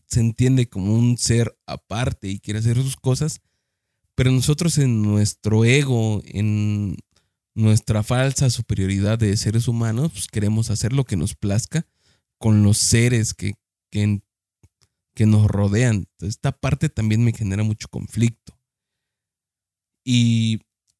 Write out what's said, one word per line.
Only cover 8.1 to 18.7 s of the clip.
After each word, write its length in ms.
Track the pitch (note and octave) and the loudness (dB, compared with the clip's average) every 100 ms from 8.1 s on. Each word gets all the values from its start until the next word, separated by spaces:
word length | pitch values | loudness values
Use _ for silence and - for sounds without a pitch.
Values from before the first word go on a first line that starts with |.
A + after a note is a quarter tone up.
| B2 C3+ C3 C3 | 0 0 0 0
superioridad 680 | A#2+ - G2+ F#2+ G2 G2+ A2+ | -2 -4 -2 -2 0 0 0
de 180 | G#2+ G#2 | 0 0
seres 320 | G#2+ A2+ A#2 | -2 -2 -2
humanos, 440 | A#2 A2+ A2 E3 | -2 -2 -2 -4
pues, 160 | - - | -6 -8
queremos 420 | G#2+ G2+ A2 A2+ | -4 0 0 -2
hacer 220 | G#2 G#2+ | -4 -2
lo 120 | C3+ | -2
que 120 | C3 F#2+ | -2 -2
nos 180 | D2 | -4
plazca 520 | - G2+ G#2 - D3+ - _ _ _ _ _ | -4 -4 -4 -4 -8 -8 _ _ _ _ _
con 240 | A2 G#2+ | 2 4
los 160 | G#2 G#2 | 4 2
seres 560 | - A#2 B2 A#2+ G#2+ | 2 2 2 0 -2
que, 200 | - G2+ G2 _ _ _ | -6 -10 -10 _ _ _
que, 320 | G#2 G#2 G2+ - _ _ _ _ _ _ _ _ | -2 -2 -2 -6 _ _ _ _ _ _ _ _
que 120 | - G#2+ | 0 4
nos 200 | G#2+ G#2 | 4 4
rodean. 500 | G2+ G2+ G#2 B2+ G#2 - | 2 0 2 0 0 -4
Entonces, 240 | _ F2+ - | _ -10 -6
esta 160 | C#3+ | -6
parte 360 | - C3+ C#3 D#3 | -4 -4 -2 -2
también 340 | - A2 A2 | -2 0 2
me 100 | A#2+ | 0
genera 280 | A2 G#2 G2 | 0 -4 -2
mucho 240 | A2 G#2+ - | -2 -4 -8
conflicto. 680 | - - G#2+ A#2 - - _ _ | -12 -8 -2 -2 -2 -18 _ _